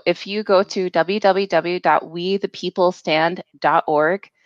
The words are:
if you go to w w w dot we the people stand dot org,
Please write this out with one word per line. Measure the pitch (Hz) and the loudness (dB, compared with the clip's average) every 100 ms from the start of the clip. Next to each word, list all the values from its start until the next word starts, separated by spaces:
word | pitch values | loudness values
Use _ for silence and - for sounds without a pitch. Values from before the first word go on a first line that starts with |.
if | - 175 196 | 0 -2 -4
you | 202 | -8
go | 214 190 | 2 2
to | 202 - 185 | 2 -2 -2
w | 175 165 208 | -2 0 2
w | 202 190 196 | 2 2 0
w | 170 170 180 | -2 -2 -2
dot | 175 151 160 | 2 0 0
we | 170 180 196 | -6 -4 -2
the | 180 | -4
people | - 180 185 180 | -6 -8 0 0
stand | 180 - 156 165 185 - _ | 0 -2 0 0 -2 -12 _
dot | 160 160 - | 2 2 2
org, | 151 151 196 - _ | 2 2 0 -6 _